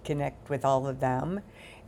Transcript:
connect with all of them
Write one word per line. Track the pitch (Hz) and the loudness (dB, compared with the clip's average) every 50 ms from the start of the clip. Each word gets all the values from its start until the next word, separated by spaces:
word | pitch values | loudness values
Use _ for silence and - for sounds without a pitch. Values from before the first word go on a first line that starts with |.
| - | -4
connect | - 151 143 143 143 - - - - | -2 -2 0 -2 -2 -4 -6 -6 -4
with | 143 127 - | -2 2 4
all | 135 135 131 135 | 4 4 4 4
of | 139 131 131 | 0 -2 0
them | 139 131 127 127 143 156 190 202 - - - - - - - - - | 2 2 2 2 0 -2 -2 -4 -6 -10 -16 -20 -20 -20 -20 -10 -4